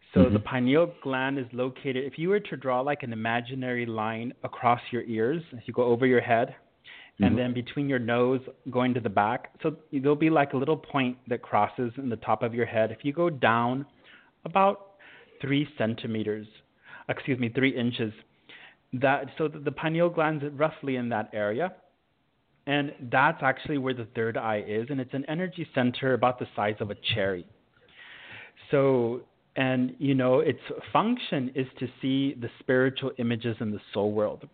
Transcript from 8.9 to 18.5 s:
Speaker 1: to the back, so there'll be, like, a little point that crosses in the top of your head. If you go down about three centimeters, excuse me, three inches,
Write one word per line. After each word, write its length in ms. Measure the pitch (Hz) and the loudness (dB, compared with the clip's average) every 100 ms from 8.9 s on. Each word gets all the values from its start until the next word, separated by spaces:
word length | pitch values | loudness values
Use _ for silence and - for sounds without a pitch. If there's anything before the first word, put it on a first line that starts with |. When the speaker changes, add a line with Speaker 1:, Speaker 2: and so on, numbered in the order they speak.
Speaker 1:
to 60 | 123 | 0
the 80 | 110 | 0
back, 440 | 98 104 123 - _ | 2 2 0 -6 _
so 140 | 160 160 _ | -4 -4 _
there'll 240 | 143 135 147 | 0 2 4
be, 120 | 160 | 4
like, 240 | 156 139 | 4 4
a 40 | 131 | 0
little 200 | 135 156 | 0 -2
point 400 | - 139 123 123 - | -2 -2 -2 -4 -6
that 140 | 120 | -6
crosses 500 | - 110 107 - 123 117 | 0 2 2 0 -6 -4
in 120 | 135 | -6
the 80 | 110 | -4
top 260 | - 110 | -2 0
of 120 | 117 | 0
your 120 | 117 113 | -2 0
head. 240 | 110 110 | 2 0
If 140 | - | -2
you 80 | 143 | -6
go 180 | 139 170 | 0 -2
down 560 | 139 120 117 120 127 143 _ - - _ _ | 2 4 4 2 -2 -6 _ -20 -20 _ _
about 500 | - 190 196 202 - _ - - - - | -2 2 4 2 -12 _ -20 -20 -20 -10
three 280 | 135 139 147 - | -2 0 0 -2
centimeters, 680 | 110 113 117 110 107 107 107 - _ _ - - - | -2 -2 -6 -4 -4 -6 -8 -20 _ _ -20 -18 -10
excuse 300 | - - 123 | -8 -4 -2
me, 100 | 117 | -2
three 220 | 123 135 | 0 0
inches, 420 | 131 120 120 113 - _ _ _ | 0 -2 -2 -6 -8 _ _ _